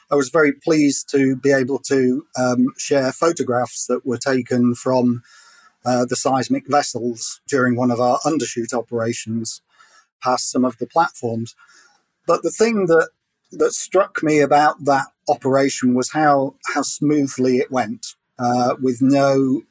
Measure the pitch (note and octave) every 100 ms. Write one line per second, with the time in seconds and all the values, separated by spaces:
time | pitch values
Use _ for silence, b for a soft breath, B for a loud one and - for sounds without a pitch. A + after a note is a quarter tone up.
0 | b C#3+ B2+ E3 D3+ C#3 - D#3 C#3+ C3+
1 | - C#3 C3+ C3 C#3 C3+ B2+ C3+ - C#3
2 | B2+ C3 - B2+ B2+ B2 B2+ - - C#3+
3 | C3 - E3 E3+ B2 A#2+ A#2+ - - B2
4 | C#3 A2+ C#3+ C3 B2 B2+ B2 A#2+ C3 B2+
5 | B2 A#2+ - b b b b b B2+ B2
6 | B2 B2 C3+ C3 A#2+ C3+ C3+ C#3+ C#3+ A#2
7 | A#2+ A2+ - - - C#3 B2+ A#2+ B2+ A#2
8 | B2 B2 D3 D#3 A#2+ B2 A2+ B2 - A#2
9 | A2+ A#2 - A2+ A2 - _ b b b
10 | b _ B2 B2 - C3+ B2 - A#2+ -
11 | - - A#2 A2+ A2+ - b b b b
12 | b _ - E3 E3+ - A3+ G#3+ F3+ E3
13 | E3+ _ _ _ _ D#3+ D#3 - - F#3
14 | G#3 - D#3 D3+ C#3 D3 D3+ - C#3+ C3+
15 | C3 _ - C#3+ C3+ C3+ C#3 - B2+ B2
16 | B2 D3+ D3+ C#3+ C3+ - - D3 C3+ -
17 | D3 D3+ C#3 - B2+ B2+ - B2+ A2 A#2
18 | - - _ - B2 B2 B2 C3+ C3 B2
19 | C3+ C#3 C#3 C3+ C3 C3+ -